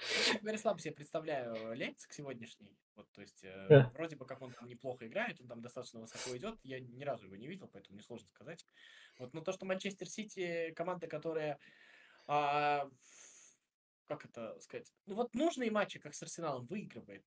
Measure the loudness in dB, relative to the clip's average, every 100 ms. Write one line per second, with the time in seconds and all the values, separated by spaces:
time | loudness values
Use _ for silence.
0 | 2 6 6 6 2 2 2 2 0 -4
1 | -2 -2 0 0 0 -2 -2 -2 -2 -4
2 | -10 -8 -6 -8 -10 -14 -20 -20 _ -20
3 | -18 -16 -16 -14 -12 -2 10 10 10 2
4 | -6 -6 -10 -10 -10 -12 -14 -8 -6 -6
5 | -4 -2 -2 -4 -10 -10 -8 -8 -10 -10
6 | -10 -6 -6 -4 -6 -8 -8 -10 -10 -6
7 | -4 -4 -6 -12 -10 -10 -12 -16 -16 -16
8 | -12 -12 -12 -16 -14 -12 -16 -20 -20 -20
9 | -18 -12 -10 -4 -2 -2 0 0 -2 -4
10 | -6 -6 -6 -2 0 0 0 0 -2 -2
11 | -4 -4 0 2 0 -2 -8 -20 -20 -20
12 | -20 -10 2 4 6 6 8 6 2 -6
13 | -18 -16 -16 -16 -18 -20 _ _ _ _
14 | -6 -6 -6 -8 -8 -8 -10 -10 -10 _
15 | -2 0 2 4 4 4 4 4 2 -2
16 | -8 -6 -4 -2 0 0 -2 -4 -4 -8
17 | -10 -14